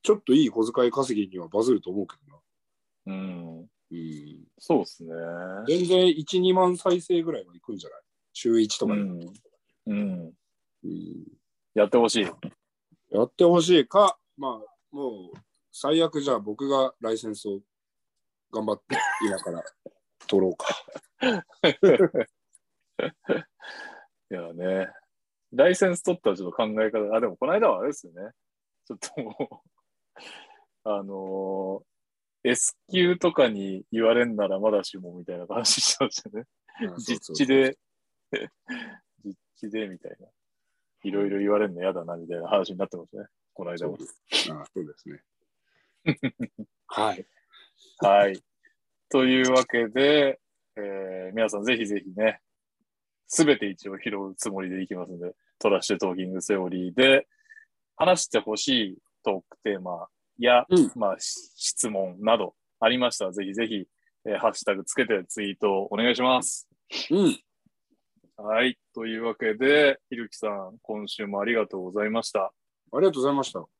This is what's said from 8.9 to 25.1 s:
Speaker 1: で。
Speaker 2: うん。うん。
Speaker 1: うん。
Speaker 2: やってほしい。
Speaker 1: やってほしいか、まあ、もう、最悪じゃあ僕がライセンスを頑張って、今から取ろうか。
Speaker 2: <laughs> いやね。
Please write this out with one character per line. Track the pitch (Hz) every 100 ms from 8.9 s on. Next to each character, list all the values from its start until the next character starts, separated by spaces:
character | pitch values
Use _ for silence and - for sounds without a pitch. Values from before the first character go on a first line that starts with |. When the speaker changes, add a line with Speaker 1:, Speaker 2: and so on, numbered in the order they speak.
| 104
Speaker 1:
で。 |
Speaker 2:
う | 98
ん。 | 87 85 98 _ _ _ _ -
う |
ん。 | 104 101 92 82 _ _ _ _ _
Speaker 1:
う | 90
ん。 | 85 85 87 - _ _ _ _
Speaker 2:
や | 107 104
っ |
て | 127
ほ | 113
し | 113
い。 | 95 - - _ _ _ _ _ _ 101
Speaker 1:
や |
っ | 120
て | - 175
ほ | 175
し | 160 175
い | 123
か、 | 196 196 - _ -
ま | 135 113
あ、 | 107 _ _ 143
も | 135 104 90
う、 | 80 _ _ _
最 | - 139 160
悪 | 160 156
じ | 139
ゃ |
あ | 120
僕 | 104 104 139
が | 135 131 -
ラ | 113
イ | 110
セ | 113
ン | 104
ス | 104
を | 98 _ _ _ _ _ _ _ _ _
頑 | 110 107
張 |
っ | 104
て、 | _ 131 855 -
今 | 110 95
か | -
ら | 82 - _ - _ _ _ -
取 | 98
ろ | 92
う | -
か。 | - - - - _ _
Speaker 2:
<laughs> | 262 202 - _ 165 - 190 131 185 139 110 _ _ _ _ _ _ - 170 _ - - - _ - - - - _ _ _
い |
や | 92 85
ね。 | 85 92 95 92 - _